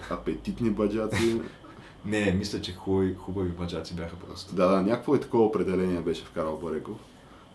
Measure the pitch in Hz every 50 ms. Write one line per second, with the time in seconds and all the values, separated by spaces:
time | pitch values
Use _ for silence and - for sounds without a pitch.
0 | - - 82 85 - 87 78 - - 107 92 - 120 110 101 101 107 101 104 110
1 | 107 104 107 107 113 113 113 113 - - - - - - - - - - - -
2 | - 104 107 107 101 95 90 98 104 - - 95 90 92 87 - - 98 95 95
3 | 95 92 90 - - - 92 98 92 90 85 85 87 85 85 80 - - 87 85
4 | 85 85 87 - - - - - - - 90 92 90 92 98 95 90 101 120 -
5 | - - 143 120 - - - 113 110 104 107 95 87 92 92 90 92 92 90 85
6 | 82 85 80 - - - - 87 80 78 78 78 85 82 80 76 - - - -
7 | - - - - - - - - - - -